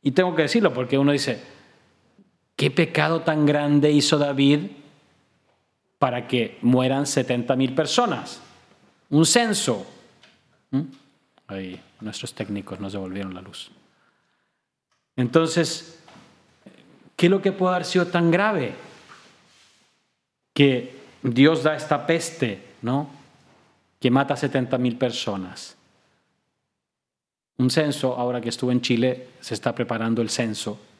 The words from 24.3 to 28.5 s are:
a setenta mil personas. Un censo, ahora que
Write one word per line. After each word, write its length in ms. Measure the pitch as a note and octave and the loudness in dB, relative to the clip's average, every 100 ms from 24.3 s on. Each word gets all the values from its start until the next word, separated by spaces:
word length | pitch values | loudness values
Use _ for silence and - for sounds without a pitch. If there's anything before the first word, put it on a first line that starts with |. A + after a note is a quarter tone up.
a 20 | C3+ | -2
setenta 420 | C#3+ C3+ B2 B2+ | 0 -2 0 0
mil 180 | B2 A#2 | 0 0
personas. 800 | B2 - - G2 F2+ - - - _ _ _ _ _ _ _ _ _ _ _ _ _ _ _ _ _ - | -2 -2 -6 -6 -8 -14 -18 -20 _ _ _ _ _ _ _ _ _ _ _ _ _ _ _ _ _ 0
Un 120 | B2+ | 2
censo, 440 | D#3+ D3+ C#3 C3 B2 | 2 0 -2 -4 -2
ahora 240 | B2 A#2+ | -4 -4
que 100 | A#2 | -6